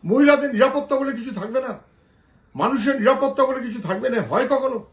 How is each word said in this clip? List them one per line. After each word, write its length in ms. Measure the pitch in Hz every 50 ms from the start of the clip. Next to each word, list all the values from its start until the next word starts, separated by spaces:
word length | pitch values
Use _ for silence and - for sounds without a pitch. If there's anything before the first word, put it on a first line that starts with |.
| -
মহিলাদের 460 | 160 214 262 294 294 285 277 285 277 247
নিরাপত্তা 380 | 208 254 269 277 294 285 - 285 269
বলে 120 | 277 269 254 226
কিছু 140 | 233 262 214 180
থাকবে 220 | 190 220 226 262 262
না, 60 | 247 208 - - _ _ _ _ _ _ _ _ _ _ _ _ _ _
মানুষের 400 | 135 156 226 269 254 208 269 277 262
নিরাপত্তা 420 | 202 247 269 269 285 269 - - 269 262
বলে 120 | 262 254 240
কিছু 140 | 240 214 240 -
থাকবে 220 | - 190 196 226 262 233
না, 60 | 226 190 110
হয় 160 | 156 208 269 - 277
কখনো? 260 | 262 269 262 254 208 - _